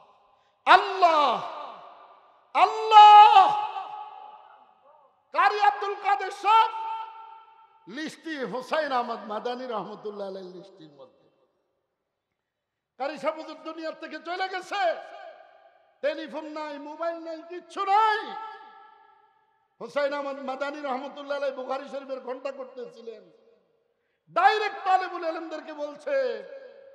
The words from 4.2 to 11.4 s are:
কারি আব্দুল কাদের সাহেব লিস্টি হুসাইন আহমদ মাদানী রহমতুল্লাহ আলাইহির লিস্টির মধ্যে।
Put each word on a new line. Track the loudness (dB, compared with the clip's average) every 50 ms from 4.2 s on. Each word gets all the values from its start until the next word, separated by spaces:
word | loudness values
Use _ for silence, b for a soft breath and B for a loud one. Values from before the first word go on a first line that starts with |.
| -20 -20 -20 -20 -20 -20 -20 -20 _ _ _ _ _ _ _ _ _ _ _ _ _ _ 0
কারি | 2 2 2 4 4 2 2
আব্দুল | 2 2 -6 -6 -6 -4 0
কাদের | 0 0 0 0 -6 -8 -4 2
সাহেব | 4 6 6 6 4 0 -6 -8 -8 -10 -10 -12 -14 -16 -20 -20 -20 -20 -20 -20 -20 _ _ -20 _ _ _ _ -16 -12
লিস্টি | -10 -10 -10 -12 -12 -12 -10 -8 -8 -8 -6 -6
হুসাইন | -8 -6 -4 -4 -2 -2 -2 -2 -2
আহমদ | -2 -4 -8 -10 -10 -10 -10
মাদানী | -8 -6 -8 -8 -8 -8
রহমতুল্লাহ | -8 -8 -8 -8 -10 -14 -14 -14 -14 -12 -12 -12 -12
আলাইহির | -12 -14 -16 -16 -18
লিস্টির | -20 -20 -20 -20 -20 -20 -20 -20 -20
মধ্যে। | -20 -20 _ _ _ _ _ _